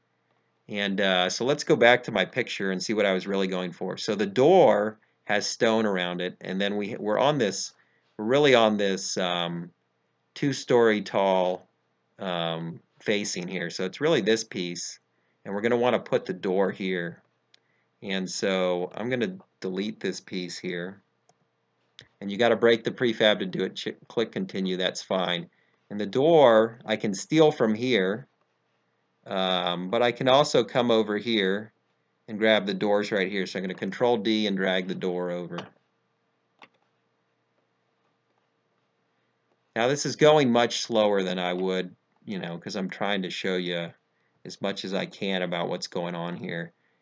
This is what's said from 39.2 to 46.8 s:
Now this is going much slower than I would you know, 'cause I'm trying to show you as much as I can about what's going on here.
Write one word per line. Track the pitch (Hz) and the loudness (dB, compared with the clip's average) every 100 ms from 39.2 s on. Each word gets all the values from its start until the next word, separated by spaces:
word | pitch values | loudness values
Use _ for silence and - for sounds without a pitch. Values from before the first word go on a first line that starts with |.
| _ _ _ _ _ 113 | _ _ _ _ _ -2
Now | 123 | 0
this | 143 | 0
is | 147 117 | -4 4
going | 151 156 131 | 6 8 6
much | 117 120 - | 4 2 0
slower | - 110 104 101 | -2 2 4 2
than | 92 92 | 0 -2
I | 90 | -2
would | 90 92 92 90 - _ _ - | -2 -2 -2 -4 -10 _ _ -12
you | 98 | -8
know, | 85 85 | -8 -10
'cause | 107 98 | -10 -6
I'm | 95 | -6
trying | - 101 101 | -6 -4 -4
to | 92 | -4
show | 90 98 92 | -6 -4 -4
you | 87 87 85 - _ _ _ _ | -4 -6 -6 -12 _ _ _ _
as | 92 - | -18 -8
much | 98 98 | -8 -6
as | 95 | -6
I | 95 92 | -6 -6
can | - 98 95 | -8 -4 -4
about | 90 85 90 | -2 -4 -4
what's | 90 - | -6 -8
going | 92 87 | -8 -6
on | 87 85 87 | -6 -8 -8
here. | 90 85 85 _ | -8 -8 -10 _